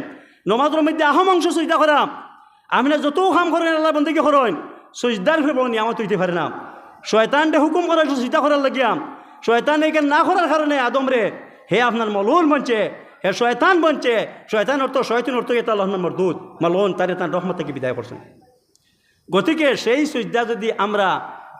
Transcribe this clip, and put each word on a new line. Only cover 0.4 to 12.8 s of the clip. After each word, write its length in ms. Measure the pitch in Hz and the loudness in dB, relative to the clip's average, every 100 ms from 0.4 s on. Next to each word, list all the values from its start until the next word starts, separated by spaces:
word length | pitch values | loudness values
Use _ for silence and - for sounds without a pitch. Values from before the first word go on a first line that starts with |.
| 175 | -2
নমাজের 340 | 226 294 311 | 0 2 2
মধ্যে 220 | 311 311 | 0 2
আহম 240 | 294 294 381 | 2 4 4
অংশ 200 | 359 330 | 2 2
সিজদা 280 | 311 302 294 | 0 0 2
করা। 300 | 302 285 185 - - - - _ - | 4 2 0 -4 -18 -20 -20 _ -4
আপনি 280 | 196 269 294 | 0 2 0
যত 200 | 285 370 | 0 2
কাম 320 | 381 320 349 | 2 2 2
করেন, 240 | 330 330 | 0 0
আল্লাহ 180 | 311 311 | 0 2
বন্দেগি 260 | 302 302 311 | 0 0 2
করেন, 380 | 285 285 233 147 - - - | 2 4 2 -2 -10 -20 -20
সিজদার 460 | - 240 214 220 320 | -4 -2 0 0 2
ফিরে 120 | 285 | 2
বড় 160 | 254 254 | 0 0
নিয়ামত 320 | 220 220 233 | 0 -2 -2
হইতে 160 | 202 196 | -2 0
পারে 160 | 180 | 0
না। 180 | 170 135 - - - - - | -2 -4 -8 -16 -20 -20 -18
শয়তানরে 540 | - 220 220 285 311 302 | -2 2 2 2 2 2
হুকুম 280 | 302 349 339 | 2 2 2
করা 100 | 330 | 2
হয়েছে 200 | 294 277 | 2 0
সিজদা 240 | 247 311 | 0 0
করার 180 | 285 285 | 2 2
লাগিয়া, 380 | 269 233 233 160 - - - - | 0 0 0 -2 -6 -16 -20 -8
শয়তান 400 | - 233 254 302 | 0 0 2 0
এইখানে 260 | 311 311 285 | 2 2 2
না 160 | 294 | 2
করার 240 | 311 370 320 | 2 2 2
কারণে 300 | 311 294 285 | 0 0 0
আদম 300 | 240 269 262 | 0 0 0
রে, 220 | 254 185 - - - - | 0 -2 -4 -16 -16 -2
হে 100 | 202 | 0
আপনার 280 | 240 226 214 | 2 0 -2
মলুল 360 | 202 202 339 311 | 0 2 2 4
বনছে, 400 | 285 - 220 | 2 0 -2